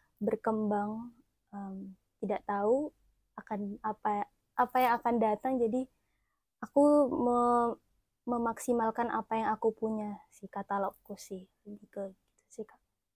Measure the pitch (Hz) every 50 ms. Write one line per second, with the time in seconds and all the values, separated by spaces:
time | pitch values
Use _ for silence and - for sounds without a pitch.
0 | _ _ _ - 208 - 214 - - 226 220 214 214 208 208 202 208 208 214 226
1 | 240 240 - _ _ _ _ _ _ _ 202 202 196 190 190 190 196 196 190 _
2 | _ _ _ - 220 190 208 - - - 202 202 202 214 254 277 302 294 _ _
3 | _ _ _ _ _ _ - - - - 220 196 208 202 208 - - - 202 _
4 | - 214 208 208 202 - _ _ _ _ - - 247 247 - 254 254 233 240 233
5 | - 240 240 226 220 214 214 214 - 262 262 247 233 220 233 254 262 - _ _
6 | _ _ _ _ _ _ _ _ _ _ _ - 220 - - 285 294 294 294 294
7 | 277 247 - - 240 240 240 240 240 240 240 240 240 233 226 - _ _ _ _
8 | _ _ _ _ - 240 240 233 233 226 226 - - 254 240 233 226 226 226 247
9 | 233 - - 226 208 - 220 226 220 214 220 - - 226 220 - 220 220 220 214
10 | 208 208 202 - - _ _ - 202 - - 196 196 - 196 202 196 175 - _
11 | _ - 202 - - - 196 185 185 _ _ _ - 208 208 - 202 _ - 202
12 | 196 190 190 _ _ _ _ _ _ _ - - 208 - - _ _ _ _ _
13 | _ _ -